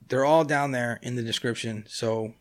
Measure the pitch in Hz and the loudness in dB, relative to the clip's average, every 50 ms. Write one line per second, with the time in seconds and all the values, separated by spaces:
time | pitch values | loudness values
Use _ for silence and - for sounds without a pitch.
0 | - - 123 127 135 147 156 165 160 143 151 143 143 143 131 123 120 120 113 - | -8 -2 0 2 4 6 6 6 4 4 2 0 0 0 0 -2 -2 -2 -4 -6
1 | - 120 123 123 113 113 113 - - 123 117 - - 113 110 107 107 - - - | -6 -6 -4 -4 -4 -2 -4 -2 -2 -2 -2 -2 -4 -8 -8 -8 -10 -10 -8 -4
2 | 120 113 110 113 110 110 113 _ | -2 -2 0 0 -2 -4 -8 _